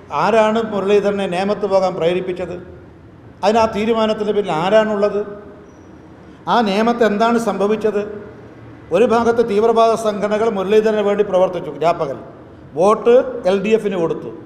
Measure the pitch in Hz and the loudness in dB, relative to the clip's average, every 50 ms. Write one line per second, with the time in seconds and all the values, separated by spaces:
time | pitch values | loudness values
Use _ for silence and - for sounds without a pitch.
0 | - - 147 143 165 196 220 220 214 214 214 226 226 226 220 196 190 196 208 208 | -16 -6 -4 0 0 2 4 4 4 4 2 0 -2 -2 -4 -4 0 2 2 2
1 | 190 202 202 196 196 185 175 175 196 202 208 196 208 190 196 190 190 185 180 160 | 2 2 -2 -2 -4 -4 -2 -2 -2 -2 -2 -2 -2 0 0 2 2 0 -2 0
2 | 160 175 180 185 185 190 180 180 180 170 180 175 - - - - - - - - | 0 0 0 0 -2 -4 -6 -8 -8 -10 -10 -12 -14 -16 -20 -20 -20 -20 -20 -20
3 | - - - - - - - - - 202 220 226 220 220 220 202 214 220 226 226 | -20 -20 -20 -20 -20 -20 -12 -2 0 2 2 2 2 0 0 -2 -2 0 0 2
4 | 220 214 214 214 208 202 202 208 202 185 160 156 170 190 214 220 214 214 214 202 | 2 0 0 -2 -2 -2 -2 -2 -2 -2 -2 -2 0 2 4 4 4 2 0 0
5 | 202 208 196 208 208 - - - - - - - - - - - - - - - | -2 0 -2 -2 -6 -6 -10 -14 -16 -18 -20 -20 -20 -20 -20 -20 -20 -20 -20 -20
6 | - - - - - - - - - 165 185 233 233 202 190 208 226 233 233 233 | -20 -20 -20 -20 -20 -20 -20 -12 -4 0 0 0 2 2 0 0 0 0 2 2
7 | 233 208 208 208 226 233 233 233 226 202 190 190 196 208 220 214 214 214 196 202 | 2 0 2 2 0 2 2 0 0 -2 -2 -2 0 0 0 0 -2 -2 -2 -2
8 | 202 - - - - - - - - - - - - - - - - - - 190 | -4 -6 -10 -14 -14 -16 -18 -20 -20 -20 -20 -20 -20 -20 -20 -20 -10 -2 0 2
9 | 240 226 220 233 233 233 233 240 226 - 202 208 220 233 226 226 226 226 226 220 | 2 4 2 2 2 2 2 2 0 0 2 2 2 2 4 4 4 4 2 0
10 | 226 214 202 202 185 208 214 208 226 233 214 196 185 190 214 220 208 220 214 214 | -2 -4 -4 -2 -2 -2 -2 0 0 -2 -2 -2 -2 2 2 2 2 2 0 0
11 | 202 202 208 196 208 196 185 185 190 175 175 170 151 156 139 139 151 170 165 147 | 0 0 0 0 0 0 2 2 2 2 0 -6 -8 -10 -8 -2 0 0 0 0
12 | 160 135 127 117 - - - - - - - - - - - 143 185 202 220 220 | -2 -6 -6 -10 -12 -18 -20 -20 -20 -20 -20 -20 -20 -12 -4 0 2 2 2 2
13 | - 240 240 254 269 262 247 - - 180 196 202 190 214 220 214 - 202 196 185 | 4 4 4 4 4 2 -4 -4 -2 0 0 0 0 0 0 0 0 -2 -2 -2
14 | 165 160 160 - - 117 110 - - | -2 -2 -4 -6 -8 -12 -14 -16 -18